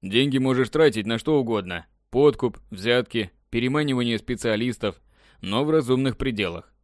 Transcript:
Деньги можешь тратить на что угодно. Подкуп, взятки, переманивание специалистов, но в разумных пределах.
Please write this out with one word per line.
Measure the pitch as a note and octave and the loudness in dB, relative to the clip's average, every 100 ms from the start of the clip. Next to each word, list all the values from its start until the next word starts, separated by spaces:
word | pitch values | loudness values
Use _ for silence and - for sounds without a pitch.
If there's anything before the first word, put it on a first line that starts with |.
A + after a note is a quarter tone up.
Деньги | F#2 A2 C#3 C3+ | 0 2 2 2
можешь | C3 B2+ B2 | 0 0 0
тратить | D3+ D#3 A2 G#2 | 4 4 4 -4
на | A2+ | -4
что | - D3+ | 0 0
угодно. | A#2+ A2 F#2 F2 - _ _ | 2 -2 -2 -10 -10 _ _
Подкуп, | B2 D3 C#3+ B2 - - | 4 4 4 -4 -4 -18
взятки, | G2 G#2+ A#2+ B2 A#2 G2+ _ _ | -8 0 0 0 -4 -4 _ _
переманивание | A2+ B2 C#3+ D3+ B2+ A#2+ A2+ | -2 -2 -2 -2 -2 -2 -4
специалистов, | - A#2+ A#2+ G#2+ A#2+ A2+ G#2 - _ _ _ _ | -4 -4 -2 -2 -2 -2 -6 -6 _ _ _ _
но | F#2 G#2+ | -4 -2
в | D3+ | 2
разумных | D#3+ B2 B2+ C3+ - | 2 2 2 0 -2
пределах. | C3+ G#2+ F#2+ E2+ - _ | -4 -2 -4 -4 -14 _